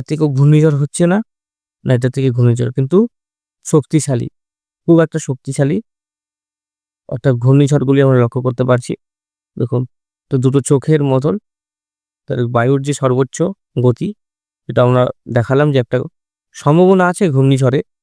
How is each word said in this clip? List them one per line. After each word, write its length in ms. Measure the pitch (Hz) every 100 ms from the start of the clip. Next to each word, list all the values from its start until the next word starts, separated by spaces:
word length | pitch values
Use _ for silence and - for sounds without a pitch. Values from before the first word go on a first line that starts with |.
| 131
থেকেও 180 | 156 151 135
ঘূর্ণিঝড় 380 | 143 151 156 143
হচ্ছে 220 | 147 - 175
না, 60 | 196 - _ _ _ _ _ 131
না 60 | 127
এটা 120 | 127 135
থেকে 140 | 135 123
ঘূর্ণিঝড়, 340 | 120 120 120 127
কিন্তু 200 | 135 185 233 _ _ _ _ _ -
শক্তিশালী, 640 | 156 - 160 139 123 120 _ _ _ _ _ -
খুব 100 | 165 160
একটা 140 | 156 -
শক্তিশালী 500 | 131 - 135 139 190 - _ _ _ _ _ _ _ _ _ _ _ -
অর্থাৎ 240 | 123 143 123
ঘূর্ণিঝড়গুলি 560 | 127 139 143 143 135 139 135
আমরা 120 | 127
লক্ষ্য 160 | 120 127 127
করতে 180 | 123 127
পারছি। 240 | 123 - - _ _ _ _ _ -
দেখুন 240 | 120 123 131 _ _ _ -
তো 40 | 135
দুটো 160 | 127 135 -
চোখের 320 | 143 - 156 143
মতন 240 | 131 147 202 _ _ _ _ _ _ _ _ -
তার 100 | 131 120 120
বায়ুর 240 | 123 139 139
যে 60 | 143
সর্বোচ্চ 360 | 135 127 131 - 175 196 _ - 123
গতি, 240 | 120 175 208 _ _ _ _ -
এটা 100 | 123 123
আমরা 180 | 127 123 - - 120
দেখালাম 320 | 110 135 151
যে 60 | 135
একটা 140 | 117 127 143 _ _ _ _ -
সম্ভাবনা 480 | 143 160 185 190 180
আছে 120 | 180 185 135
ঘূর্ণিঝড়ে। 440 | 135 135 131 135 - _